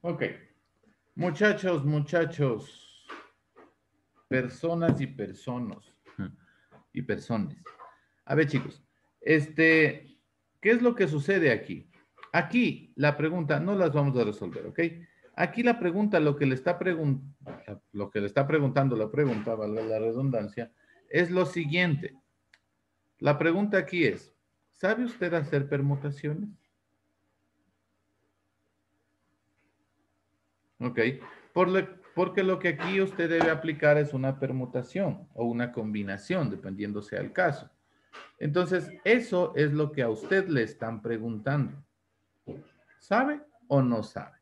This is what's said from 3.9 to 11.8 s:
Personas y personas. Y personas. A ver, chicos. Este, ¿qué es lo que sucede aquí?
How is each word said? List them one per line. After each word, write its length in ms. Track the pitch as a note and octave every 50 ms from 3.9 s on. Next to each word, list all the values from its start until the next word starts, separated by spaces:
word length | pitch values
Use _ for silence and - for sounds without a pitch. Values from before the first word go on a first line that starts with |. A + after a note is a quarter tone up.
| _ _ _ _ _ _ _
Personas 760 | _ B2+ C3 B2 A#2+ - - - E3 E3+ E3+ E3 E3 - -
y 60 | C#3
personas. 880 | - - - G#2 F#2+ F#2+ - - - B2 B2 B2 G#2+ G#2 G#2 - _ _ _ _ - - - G2 F2 - - _ _ _ _ _ _ _ - _ _ _
Y 100 | - -
personas. 540 | - G#2 - - - A#2 A2 G2 - - - - - - - - - - _ _ _ _ _ _
A 100 | - C#3+
ver, 140 | D3 D#3+ C#3+
chicos. 340 | D3+ C3+ - - - - _ _ _ _ _ _ _ _
Este, 960 | - - D#3 D#3 D3 D#3 - D3 D#3+ D#3+ D#3+ D#3+ D#3 C#3+ A#2 - - - - _ _ _ _ _ _ _ _ _
¿qué 100 | - G3+ A3+
es 100 | A#3+ A#3+
lo 140 | B3 A#3
que 100 | A#3+ G3
sucede 460 | D#3+ D3+ D3+ C#3 F#3+ G3 F#3+ E3 C#3+ A#2
aquí? 360 | G#2 - - F2 D2